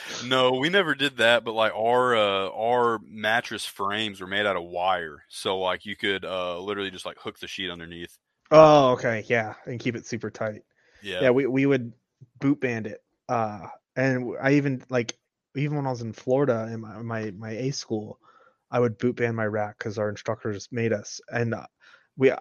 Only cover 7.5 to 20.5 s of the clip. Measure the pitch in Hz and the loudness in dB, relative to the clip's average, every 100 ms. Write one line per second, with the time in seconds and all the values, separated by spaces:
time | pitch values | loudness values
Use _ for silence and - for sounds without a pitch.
7.5 | - 90 87 82 85 85 _ _ _ - | -8 -8 -8 -12 -14 -14 _ _ _ 6
8.5 | 156 156 151 131 123 127 110 - 117 107 | 10 10 10 6 2 0 -2 0 0 -2
9.5 | - - 120 131 113 - 113 107 - 110 | -10 -12 -4 -4 -4 -8 -8 -8 -6 -8
10.5 | 107 _ _ _ _ 101 90 127 127 127 | -8 _ _ _ _ -8 0 2 4 2
11.5 | 131 139 135 117 - _ _ - - 139 | 2 2 2 -2 -14 _ _ -20 -4 -2
12.5 | 143 131 113 104 101 _ _ - 120 110 | 0 -2 -4 -6 -12 _ _ -4 -2 -2
13.5 | 104 - - _ - 131 127 120 82 135 | -6 -14 -18 _ -2 0 0 -4 -2 2
14.5 | 143 139 127 - 127 117 - _ _ _ | 2 2 -4 -2 -2 -2 -8 _ _ _
15.5 | 139 147 147 135 120 113 107 - 131 139 | -6 -4 -2 -4 -4 -8 -8 0 2 2
16.5 | 113 113 113 110 107 113 113 107 95 113 | 0 -2 -8 -10 -10 -8 -6 -6 -8 -10
17.5 | 110 131 139 - 110 107 - _ _ _ | -6 -6 -6 -6 -6 -6 -16 _ _ _
18.5 | _ - 123 120 107 123 117 120 113 107 | _ -6 0 0 0 -2 0 -2 0 -2
19.5 | 107 104 - 117 104 104 107 - 110 113 | -2 -4 -6 -8 -4 -4 -4 -6 -6 -6